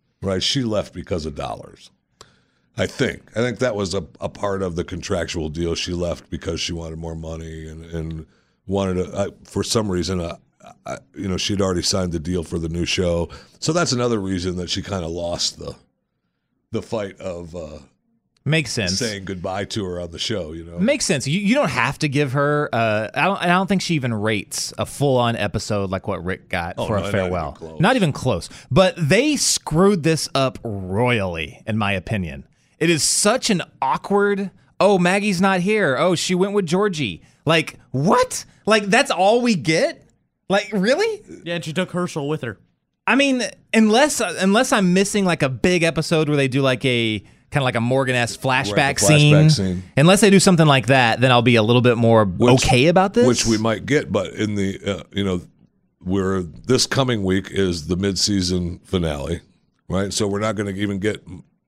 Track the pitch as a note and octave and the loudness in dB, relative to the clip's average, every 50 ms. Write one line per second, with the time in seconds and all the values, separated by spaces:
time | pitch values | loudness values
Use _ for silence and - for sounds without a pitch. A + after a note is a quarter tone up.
0 | _ _ _ - - F#2+ F#2+ F#2+ - - - C#3 B2 A2+ G#2+ G2+ E2+ - - F2+ | _ _ _ -8 -6 -4 -4 -2 -2 -2 -2 -2 -2 -2 -2 -2 -4 -4 -10 -14
1 | E2+ - G2 E2+ D2+ D#2 C#2+ D2+ C#2 A#1+ A1 G1+ - - - _ - - _ _ | -8 -6 -6 -6 -6 -8 -10 -8 -10 -10 -10 -12 -14 -20 -20 _ -20 -20 _ _
2 | _ _ _ _ - _ _ _ _ _ _ _ _ _ - - G2+ F2+ - - | _ _ _ _ -20 _ _ _ _ _ _ _ _ _ -6 -6 -6 -4 -2 -2
3 | C3+ G2 - - _ _ - G#2+ A#2+ B2 A2 - B2+ B2+ G#2+ G#2 G2+ F#2 F#2+ G2 | -2 -2 -2 -6 _ _ -4 -2 -2 -2 -2 -2 -2 -2 0 -2 -4 -4 -4 -6
4 | D#2+ - _ - - F#2 - - - G2+ G2 G2 F#2+ F2+ E2 E2+ E2 - F#2 E2+ | -8 -8 _ -10 -10 -10 -8 -4 -4 -4 -2 -2 -4 -4 -4 -6 -8 -6 -8 -10
5 | - - G2 F2 E2 - - F2 D#2 D#2+ D2+ E2+ E2+ E2+ E2 - - F2+ F2 F2 | -6 -4 -4 -4 -4 -4 -6 -6 -6 -6 -4 -4 -4 -4 -4 -4 -4 -6 -4 -4
6 | F2 E2+ D2+ - - - F2 D#2 - E2 E2+ D2+ - - F2 E2 E2 D#2+ D#2+ D#2+ | -4 -4 -6 -8 -10 -12 -12 -10 -8 -6 -6 -6 -6 -8 -8 -8 -10 -10 -12 -10
7 | E2 E2 E2 D#2+ D#2+ D#2+ D#2+ D#2+ E2 D#2+ D#2+ D#2+ D#2+ D#2 D#2 D#2+ D#2+ E2 E2+ E2 | -10 -10 -10 -10 -10 -10 -12 -12 -12 -14 -14 -14 -16 -16 -16 -18 -16 -12 -10 -8
8 | D#2+ D#2+ E2 D#2+ D2+ _ _ _ _ _ _ _ _ - G2 G2 G2 F#2+ F#2 F2+ | -8 -8 -10 -10 -12 _ _ _ _ _ _ _ _ -4 -2 -2 0 0 -2 -2
9 | F2+ - - G2 G2+ E2+ - _ - - - G2+ G2 - - A#2 G#2+ G#2 F#2 F2+ | -4 -4 -4 -6 -6 -6 -8 _ -18 -8 -6 -6 -4 -2 -2 -2 -2 0 -2 -2
10 | E2 F2 F#2+ F2+ E2+ E2 D#2 - _ _ _ _ - - - _ - - C2 - | -2 -2 -4 -4 -6 -6 -10 -12 _ _ _ _ -20 -20 -20 _ -12 -10 -10 -10
11 | - _ - - F#2+ G2 F#2 - - - G#2 F#2+ G2 F#2+ F2+ F2 D#2+ - - G2 | -12 _ -14 -10 -6 -4 -4 -4 -2 -4 -2 0 0 0 0 0 -2 -2 -2 -2
12 | F#2 F2+ E2 E2 D2+ F2 F2+ F2+ D#2 - F2+ F2 E2 D#2+ E2 F2 E2+ - - - | -2 -2 -4 -6 -4 -4 -4 -4 -4 -4 -6 -6 -6 -4 -4 -4 -4 -4 -2 0
13 | F#2 F2 E2+ E2+ E2+ - - - - _ _ - - - D#3+ F3 E3+ - C3+ A#2+ | 0 0 0 0 -2 -4 -8 -18 -20 _ _ -8 -4 -2 0 0 0 0 0 -2
14 | B2 B2 A#2 G#2 F#2+ F#2+ F#2+ F2+ F2 F#2 F2 F2+ F2 E2+ - G2+ E2+ - G2+ F#2+ | 0 0 0 -2 -2 -2 -4 -2 -2 -4 -4 -4 -6 -6 -6 -6 -6 -6 -6 -6
15 | E2+ D#2+ E2+ F2 F#2 - E2 - - - - - D#2 C#2+ - _ _ _ _ _ | -6 -6 -6 -6 -6 -6 -4 -4 -4 -6 -6 -8 -14 -14 -14 _ _ _ _ _
16 | _ _ _ _ _ _ _ _ _ _ _ _ _ - - G#2+ - - A#2 A2 | _ _ _ _ _ _ _ _ _ _ _ _ _ -8 -8 -8 -6 -6 -6 -6
17 | G#2 F#2+ F2+ - E2+ F#2+ F2 F2 F2 E2 E2 F2 D#2+ D2 D2+ D2 C#2 _ _ _ | -6 -8 -10 -10 -10 -8 -8 -8 -10 -12 -12 -12 -12 -12 -14 -18 -20 _ _ _
18 | _ _ _ _ _ _ _ _ - C3+ D#3 D#3+ C#3+ - - B2 G2+ F2+ F#2+ G2+ | _ _ _ _ _ _ _ _ -4 0 0 0 0 -2 -4 -4 -2 -2 -2 -2
19 | B2 A2+ G#2 G2 F#2+ F2+ F#2+ F2 E2 F#2+ F#2 G2+ G2+ - - A2 G2 F2+ F2+ F2 | -2 -4 -6 -8 -8 -10 -10 -8 -6 -6 -6 -6 -6 -6 -6 -6 -6 -6 -6 -8
20 | F2 E2+ E2 D2+ - - A2 G2 E2+ D2+ D#2+ E2+ E2 E2+ E2+ F2 F#3 B3+ D4+ C#4+ | -8 -10 -8 -8 -6 -6 -4 -6 -6 -8 -10 -14 -14 -10 -4 -2 0 0 0 0
21 | - - F3 C3+ - C#3 D3+ G#3 G#3 F#3+ B3 D4 C4+ E3 B2 B2 A#2 C3 C#3 - | 0 -2 -2 -2 -2 -2 -4 -2 0 2 2 2 2 0 0 0 0 0 0 -2
22 | D#3 D3 B2 D3 D3 C3 A#2+ C#3+ C#3+ D3 D3 D3 D3 - - A#2 A2+ A2 G#2+ G#2+ | -4 -2 0 0 0 0 0 0 0 0 0 0 -2 -2 -2 0 0 0 0 0
23 | A2 - - C3+ D3+ F#3 G3 - - F3 F3 F#3 F#3+ E3+ G3+ F3+ - - E3+ D3 | -2 -4 -2 0 0 0 0 0 0 2 2 2 2 0 0 -2 0 0 -2 -2
24 | B2+ A#2+ A#2 G#2 G2+ A2 A2 G2+ - - - - - - - - G2 - - - | 0 -2 -2 -2 0 0 0 -2 -4 -6 -8 -8 -8 -8 -6 -8 -8 -6 -4 -2
25 | C#3+ C#3+ C3 B2 A#2+ A#2 A#2 - G2+ G2+ - A2 - - G#2+ G2+ G2 F#2 F#2+ F#2 | 0 2 2 4 2 2 0 0 -4 -4 -4 -6 -4 -4 -4 -4 -2 -4 -4 -6
26 | - - G2 E2+ E2+ F2+ F#2+ - - - - F2+ E2+ F2 F#2+ - A2+ F2 G#2+ G2 | -6 -6 -8 -6 -6 -6 -8 -8 -8 -8 -6 -6 -6 -6 -6 -6 -4 -2 -2 -2
27 | F2 G2+ G2+ G2+ F#2 F2+ F2+ F2 D#2 D2 - - E2 D#2+ D#2+ D#2 D#3+ A3 C4+ B3+ | -2 -2 -2 -2 -2 -2 -2 -4 -4 -6 -10 -12 -16 -14 -4 0 2 2 2 2
28 | F#3+ D3 - - - B2+ G#2 E2+ - - - - - - B2 D#3+ F#3 F#3 - F3 | 2 0 -2 -2 -2 -2 -2 -2 -4 -10 -16 -18 -10 -2 2 2 4 2 2 0
29 | E3 C3 F3 A3 C#4 D#4 D4 - - - - - - - D3+ D#3+ F#3+ G3+ G#3+ E3+ | 0 2 2 4 4 2 0 0 0 -2 -2 -4 -4 -2 0 2 4 4 4 2
30 | C3+ D#3+ D#3+ D3+ - - - C3+ C3+ C3 - - - A#2 G2+ G2 F#2 F#2 F#2+ G#2 | 2 0 0 0 -2 -4 -2 -2 -2 -2 -4 -6 -10 -8 -8 -8 -6 -4 -2 0
31 | B2 B2 B2 A2 G2 F#2 E2+ D#2+ D#2+ - - - - - G#2+ A2 G#2 G2+ G2+ F#2 | 0 2 0 0 -2 -4 -4 -6 -8 -10 -10 -14 -8 -4 -2 -2 0 -2 -2 -4
32 | - - A2+ G2+ F2+ D#2 C#2 C#2 - _ _ _ _ _ _ - D#3+ E3 E3+ D3 | -4 -4 -4 -4 -4 -6 -8 -12 -16 _ _ _ _ _ _ -2 0 0 2 2
33 | - - - - - G#3 A#3 C4 - - G3+ E3 - _ _ - C3+ C3 D3+ E3 | 0 -2 0 0 2 2 0 0 0 0 -2 -2 -2 _ _ -4 -2 -2 -2 -2
34 | - - G3 G3+ G3+ G3+ G3+ G3 G3+ F#3 - _ _ _ _ - F3 G3+ G3+ F3+ | -2 0 0 2 2 2 0 -2 -4 -8 -10 _ _ _ _ 2 4 4 4 4
35 | F3 F3 F#3+ G#3 G3+ G#3+ F#3+ E3+ G3 G3 F#3+ F#3 F3 G#3 G#3+ G#3+ G3 C#3+ C3 B2 | 4 4 2 2 0 0 0 2 2 2 2 2 0 0 0 2 2 2 2 2
36 | D#3+ F#3 F3 - - - F#3 F3 F#3+ G3+ G3+ G#3 G3 D3 E3+ F#3 G#3 G#3+ F3 D#3 | 2 2 2 0 0 -2 0 0 0 2 0 -2 0 0 0 0 0 0 0 -2
37 | C#3 G2+ E2 - _ _ _ _ - D3 E3 E3 D#3 - - - _ _ - B2+ | -4 -6 -6 -8 _ _ _ _ 0 2 2 2 2 -2 -8 -20 _ _ -4 -2
38 | C#3+ G3 - B4 B4+ B4+ - - - _ _ _ - G3 A3 A3 G3+ G3 F#3+ A#3+ | 0 2 2 2 0 0 -2 -12 -12 _ _ _ 0 2 2 2 2 2 2 2
39 | - - - E3 F#3 G3+ A3+ B3 A#3+ A#3+ A3 D#3+ A#2 D#3+ D#3 E3+ C4 E4+ D4+ - | 2 2 0 2 2 4 4 4 2 0 0 0 0 0 2 2 2 0 -2 -6
40 | _ _ _ _ _ _ _ _ _ - F#3 G#3 G#3 G3+ G#3+ G3 F#3 A3+ C4+ F4 | _ _ _ _ _ _ _ _ _ 0 0 0 0 0 -2 -2 2 2 2 2
41 | G#4+ A4+ G#4+ F#4 - - - - - E3 E3+ E3+ - D#3+ C#3+ F#3+ F3+ - - F3+ | 0 -2 -2 -6 -12 -18 -18 -14 -10 -8 -8 -6 -6 -6 -4 -4 -4 -4 -4 -4
42 | F3+ E3+ - D#3+ C#3 C#3+ D#3 D3+ - A#2 A2 _ _ _ _ _ _ _ _ _ | -4 -4 -4 -6 -4 -4 -4 -6 -6 -8 -10 _ _ _ _ _ _ _ _ _
43 | - - A3+ C4+ C#4 C#4 C4 B3 A3 - - _ _ - - A3 A3 G#3+ G#3 B3 | -2 0 2 4 4 2 2 0 -2 -6 -8 _ _ 0 4 4 6 6 6 6
44 | D4 D4 C#4 - A3+ F3+ D#3+ A#2+ F#3 F#3+ G3 A#3 B3+ B3+ C#4 G#3+ G3 F3+ F3 F#3+ | 4 4 2 -2 -4 -4 -2 0 2 4 4 4 4 2 2 2 4 4 4 4
45 | G3+ G3 - G#3 G3 F3+ E3 - D3+ C3 C3 G#2 - F#3 F3+ F3 E3 E3 - E3 | 2 2 0 0 2 2 2 2 0 -2 -2 0 0 2 2 4 2 2 0 0
46 | D3+ - F3 D#3 D#3 C#3+ D3 C#3+ C3+ C3+ A2+ C#3 C3+ C3 B2+ A2 - C3 B2 A#2+ | -2 0 2 0 2 2 2 2 2 2 2 2 2 2 2 2 2 2 2 2
47 | A#2 A2 G#2+ G2+ - - _ _ _ - - D3 C3+ B2+ A#2+ A#2 A#2 A#2+ C3 C3+ | 2 0 -2 -4 -6 -10 _ _ _ -2 -2 0 0 2 0 0 0 2 2 2
48 | C3+ B2+ B2+ B2 A#2+ A#2 - - - C3+ B2+ C3 C#3 G#2 G2+ D3+ C#3+ C#3 C#3 - | 2 2 2 0 0 0 -4 -4 -2 0 0 0 0 0 0 2 2 2 2 2
49 | - - D3+ D3 D3 D3 D3+ D3+ D#3 D#3 D3+ G#2 F#2+ F#2 F2+ F#2 F2+ - - C3+ | 4 6 6 6 8 8 6 6 6 6 4 4 2 -2 -2 -4 -6 -2 2 4
50 | D3 F3 G3 G3+ A3+ G3 G3 F#3 - G3 F3+ D#3+ D#3+ D3+ C#3 C3 G2+ A#2 C#3 C3 | 6 6 6 8 6 8 6 8 6 6 6 6 6 6 6 4 4 4 4 6
51 | B2 A2+ A2 - B2 C3 B2 A#2+ A2+ B2+ A#2+ A2 G#2+ A2 A#2+ B2 A#2 B2 A#2 A2+ | 6 4 4 4 4 4 6 6 6 6 6 6 6 6 4 6 6 4 4 4
52 | A#2 A#2 A2+ A2 G#2+ G2 F2 G2 A2+ B2 C3 B2+ - - B2+ B2 C3+ E3+ E3+ F#3 | 4 6 6 6 6 4 2 2 6 6 6 6 4 4 4 4 6 6 6 4
53 | F#3 - - A#3+ A#3+ B2+ A#2 - - A2+ A2+ G#2+ A2 A2+ A2 F#2 E2+ F#2+ C#3 D3 | 4 4 4 4 4 4 4 2 2 0 0 2 2 0 -2 -2 -2 0 0 0
54 | A2 - F#2+ G#2 F#2 - - F#2+ G#2+ G#2+ G#2 G2+ G2 G2 F#2+ - - G2 G2 E2+ | 0 0 -2 -2 -2 -4 -4 -4 -4 -2 -2 -2 -2 -2 -4 -4 -4 -6 -6 -6
55 | - _ - G2 G2+ G2 F#2 F2 - - _ _ _ _ _ _ _ _ _ _ | -8 _ -6 -4 -2 -2 -2 -4 -6 -10 _ _ _ _ _ _ _ _ _ _
56 | - F2+ F#2+ G2 F#2 F#2+ F#2+ F#2+ F2+ D#2+ - - - G#2 B2+ B2 - - - C3+ | -6 -2 -2 0 0 0 -2 -2 -4 -6 -12 -10 -2 0 2 2 2 0 0 0
57 | C3+ B2+ A#2+ G#2 F#2+ F#2 F#2+ G2 F#2+ - - F#2+ G2 F#2 F2 D#2+ D2+ E2 F2+ F2 | 0 0 0 -2 0 0 0 0 -2 -4 -4 -2 0 0 -2 -4 -2 -4 -2 0
58 | G2 G2+ F#2+ F2 - - G2+ G2 F2+ F2 F#2 F2+ F2+ E2+ - - _ - - F#2 | 0 -2 -2 -2 -2 0 0 0 0 0 -2 -2 -2 -4 -8 -10 _ -4 -2 -2
59 | E2+ D#2+ D2 C#2+ C#2 D2 F2 - - _ _ _ _ _ _ _ _ - E2+ F#2+ | -2 -2 -4 -4 -6 -6 -6 -8 -8 _ _ _ _ _ _ _ _ -6 -4 -4
60 | G2+ G2 F#2+ - A2 G2 G2 G2+ G#2+ A2 G#2+ G#2+ G#2 G2+ F#2+ F#2+ G#2 G2+ G2+ F#2+ | -4 -2 -2 -2 -2 -2 -2 -2 -2 -2 -2 -4 -4 -6 -4 -4 -4 -4 -4 -2
61 | F#2+ G#2+ G2+ - - - F#2 F2 - _ _ _ _ | -2 -2 -4 -4 -10 -18 -18 -18 -20 _ _ _ _